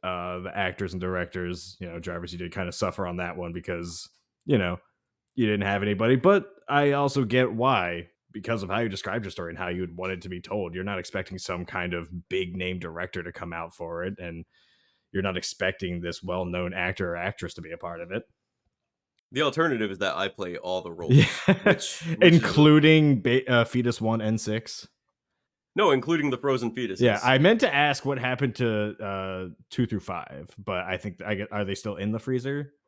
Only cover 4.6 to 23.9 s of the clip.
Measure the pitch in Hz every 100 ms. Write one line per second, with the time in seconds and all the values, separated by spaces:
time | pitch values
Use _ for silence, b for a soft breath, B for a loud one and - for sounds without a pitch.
4.6 | 90 90 _ _ _ _ _ - 113 104
5.6 | 98 101 104 101 113 131 160 202 196 -
6.6 | - 143 143 143 139 139 120 123 127 113
7.6 | 123 120 90 85 85 _ _ - 98 117
8.6 | 95 101 117 95 - 107 101 - 85 80
9.6 | 90 87 90 85 92 92 90 90 - 104
10.6 | 90 87 95 98 90 101 95 92 - 90
11.6 | 87 - 87 87 80 87 - 95 90 92
12.6 | 90 92 85 82 92 - 85 82 87 85
13.6 | 85 - 82 85 90 101 87 85 - _
14.6 | _ _ _ _ _ 98 95 90 - -
15.6 | 92 95 95 87 87 82 90 90 90 90
16.6 | 87 90 90 92 90 87 90 - 85 -
17.6 | 78 82 87 85 85 98 - _ _ _
18.6 | _ _ _ _ _ _ _ 123 147 143
19.6 | 165 123 107 95 95 76 98 - 92 87
20.6 | 90 92 87 82 82 127 - - - 196
21.6 | - 185 - - 165 160 180 165 - -
22.6 | 151 151 151 156 151 135 110 123 127 120
23.6 | 117 123 120